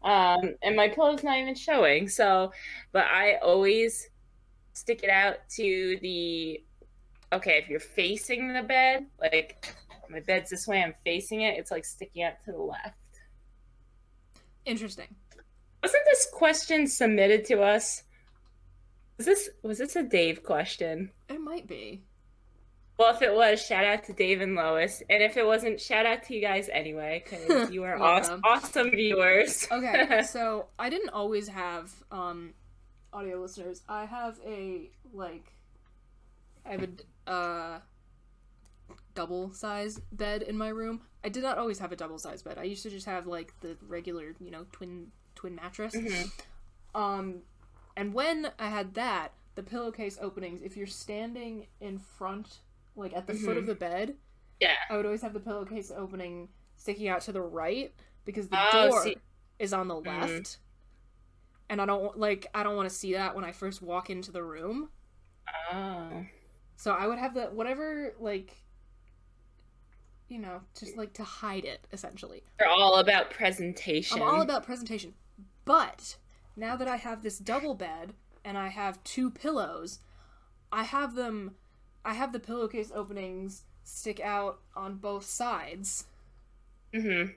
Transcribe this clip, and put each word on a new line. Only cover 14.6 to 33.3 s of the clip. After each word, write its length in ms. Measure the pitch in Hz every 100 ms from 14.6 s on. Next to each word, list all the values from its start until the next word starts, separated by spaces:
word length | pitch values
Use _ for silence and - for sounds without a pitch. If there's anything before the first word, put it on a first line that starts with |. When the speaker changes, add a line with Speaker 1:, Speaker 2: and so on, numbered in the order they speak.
| -
Speaker 2:
Interesting. 500 | 226 214 - - - - - - _ _ _
Speaker 1:
Wasn't 220 | - 554 605
this 220 | 523 -
question 540 | - 320 311 - 311 285
submitted 600 | - 233 208 196 214 214
to 160 | 220
us? 400 | 202 214 226 - - _ _ _ _ _ - - _ _ - -
Was 80 | 233
this, 240 | 403 - -
was 140 | 220 214
this 180 | 277 349
a 60 |
Dave 400 | 254 185 165 160
question? 680 | - 151 170 - 165 160 190 - -
Speaker 2:
It 140 | 294
might 260 | 302 339 202
be. 360 | 139 107 190 - _ _ _ _ _ - _ - -
Speaker 1:
Well, 160 | 226
if 80 | 233
it 120 | 247
was, 320 | 208 226 214 -
shout 180 | 196
out 220 | 202 214 -
to 80 |
Dave 260 | 190 185 190
and 160 | 190 185
Lois. 480 | 160 160 175 - -
And 120 | 208
if 140 | 214 254
it 100 | 214
wasn't, 340 | 220 226 214
shout 240 | - 220 226
out 180 | 240
to 100 | -
you 80 | 233
guys 280 | 202 196 196
anyway, 520 | - 156 156 151 165 -
'cause 400 | 180 - 294 233
Speaker 2:
<laughs> 20 |
Speaker 1:
you 120 | 185
are 140 | 185 165
aw-, 220 | 165 175
Speaker 2:
Welcome. 200 | 175 180 214
Speaker 1:
awesome 460 | 247 - 294 247
viewers. 760 | 208 214 196 185 190 233 - -
<laughs> 20 |
Speaker 2:
Okay, 520 | 240 254 262 269 226
so 440 | 214 247 226 214 - -
I 120 | 240
didn't 200 | 339 415
always 400 | 208 208 208 208
have, 420 | 190 175 175 175 - -
um, 420 | 196 175 170 170 - - - _ _ _
audio 300 | 202 196